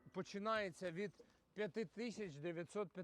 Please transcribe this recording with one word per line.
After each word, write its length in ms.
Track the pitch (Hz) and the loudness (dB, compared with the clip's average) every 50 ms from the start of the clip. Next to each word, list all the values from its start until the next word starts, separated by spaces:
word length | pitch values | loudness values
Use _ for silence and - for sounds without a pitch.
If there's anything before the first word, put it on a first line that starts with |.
| - - | -18 -6
починається 800 | - 185 185 - - 202 196 220 220 214 208 190 160 - 190 180 | -4 -4 -2 -2 -2 0 2 4 4 4 4 2 0 -2 -2 -2
від 220 | 160 180 208 190 - - - - - - _ _ _ | 0 0 0 -2 -2 -8 -16 -20 -20 -20 _ _ _
п'яти 300 | 185 214 190 - 226 226 | 0 0 0 2 0 -2
тисяч 480 | 160 - 202 240 240 180 196 214 180 139 | -2 -2 -2 -2 -2 0 -2 -4 -4 -4
дев'ятсот 560 | 143 147 175 170 165 170 - - 208 208 170 - 180 | -2 -2 0 0 0 -2 -2 0 0 -2 0 -2 -6